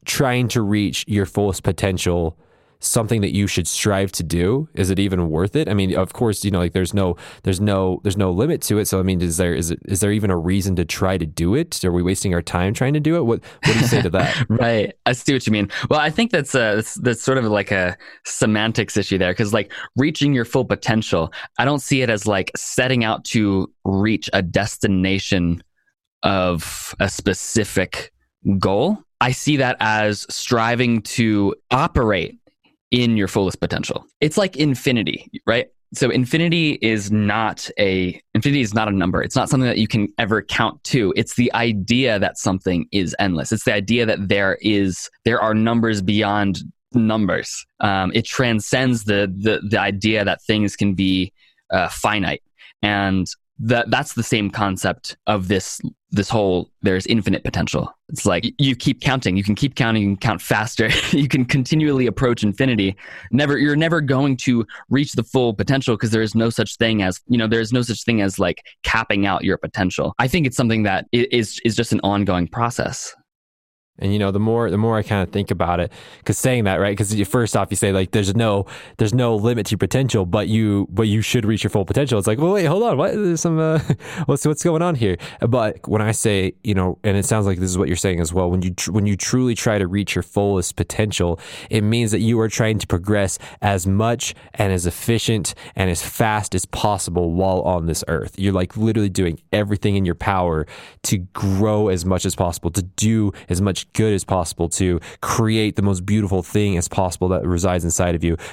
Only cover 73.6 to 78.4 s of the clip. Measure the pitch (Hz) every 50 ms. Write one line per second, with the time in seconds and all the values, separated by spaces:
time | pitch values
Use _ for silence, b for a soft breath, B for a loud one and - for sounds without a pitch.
73.6 | _ _ _ _ _ _ _ - 95 98 101 104 101 98 95 101 107 113 113 117
74.6 | 117 104 85 101 110 113 113 110 98 - 110 101 92 82 - 101 98 - 101 82
75.6 | 87 85 87 87 87 - B B B B B B B - 104 - - 131 127 120
76.6 | 110 98 95 80 95 101 104 101 110 98 107 107 101 - - 127 117 104 - 110
77.6 | 98 - 104 - - 101 95 95 95 90 - 110 101 92 98 113